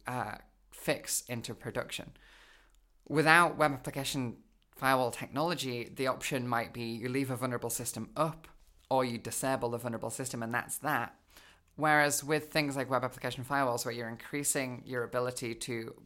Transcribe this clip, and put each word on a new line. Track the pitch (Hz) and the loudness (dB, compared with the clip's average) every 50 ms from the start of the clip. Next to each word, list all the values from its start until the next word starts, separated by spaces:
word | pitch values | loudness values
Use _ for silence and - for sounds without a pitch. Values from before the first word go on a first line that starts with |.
| - 123 | -8 -6
uh, | 127 123 107 104 95 - - - _ _ _ _ | -4 -4 -4 -4 -6 -10 -14 -18 _ _ _ _
fix | - - - - 143 - - - - - - - | -18 -4 -2 0 0 0 -2 -4 -4 -4 -4 -4
into | 127 117 110 - 151 | -6 -6 -6 -8 -10
production. | - - 123 - 127 - - - - - - - - - - - - - - - - _ _ _ _ _ _ _ _ - - | -8 -8 -6 -4 -4 -4 -4 -6 -8 -8 -10 -16 -20 -20 -20 -20 -20 -20 -20 -20 -20 _ _ _ _ _ _ _ _ -8 -2
Without | - 156 147 160 160 170 175 156 160 | 2 4 8 8 10 10 8 6 4
web | 151 151 147 | 4 2 2
application | 143 131 - 147 - 143 131 - - 139 127 117 - - - _ _ _ _ _ _ | 2 0 -6 -6 -6 -4 -4 -2 -2 -2 -2 -2 -4 -8 -14 _ _ _ _ _ _
firewall | - 139 131 135 127 127 117 | 0 2 4 4 4 4 2
technology, | - - - - - 139 156 175 175 143 135 131 120 120 113 - - | -2 -4 -8 -6 -2 0 0 0 0 -2 -2 -4 -4 -4 -6 -6 -4
the | - 135 131 | -2 0 0
option | - - - - 151 131 123 | 0 0 -2 -2 -2 -2 0
might | 123 120 117 113 - - | 2 0 0 0 -2 -4
be | 120 | -6
you | 120 117 117 113 110 127 | -4 -4 -4 -4 -2 -2
leave | 123 139 139 131 | 0 0 0 0
a | 131 113 | -2 -2
vulnerable | 127 127 123 117 - 117 | -2 -2 -2 -2 -2 -2
system | - - 120 - - 113 113 - - - | -4 -4 -4 -4 -6 -6 -8 -4 -2 0
up | 156 160 156 - - - - - - - - _ _ - | 0 0 -2 -4 -12 -20 -20 -20 -20 -20 -20 _ _ 0
or | 135 131 127 | 2 2 4
you | 123 117 110 | 2 0 -4
disable | - 117 - - - 131 135 120 120 117 | -4 -4 -4 0 2 2 2 2 2 0
the | 117 117 | -2 -2
vulnerable | 120 120 113 110 113 113 | -2 -4 -4 -4 -4 -4
system, | - - 131 - - 120 | -4 -4 -6 -4 -4 -4
and | 117 113 120 | -2 -2 -2
that's | 120 - - - - | -2 -2 -2 -6 -4
that. | - 147 147 120 117 - - - _ _ - - - - - _ _ _ _ - | 0 0 0 0 0 -2 -8 -12 _ _ -20 -20 -20 -20 -20 _ _ _ _ 0
Whereas | 143 151 151 151 147 143 135 - | 4 6 6 6 6 6 4 0
with | 139 139 156 151 151 - | 0 2 0 0 0 0
things | - 160 151 143 131 | 0 0 2 2 0
like | 139 127 117 | -2 0 2
web | 131 123 123 | 2 2 2
application | 123 - - - 127 120 - 123 | 0 -4 -4 -6 -6 -4 -4 -4
firewalls, | - 143 139 139 123 120 120 - | 0 2 2 4 4 2 0 0
where | 127 117 | -2 -4
you're | 120 117 113 | -4 -6 -6
increasing | 117 113 - - - 143 143 - - 143 131 127 123 117 - | -8 -10 -8 -6 -4 -2 0 0 2 0 0 -2 -4 -8 -8
your | - 127 123 117 | -4 -2 -2 -2
ability | 117 - 123 123 127 123 - 127 113 113 | 0 0 0 0 0 -2 -2 -4 -4 -4
to | 117 - - 120 117 113 113 - - - | -4 -4 -4 -4 -4 -4 -6 -10 -14 -18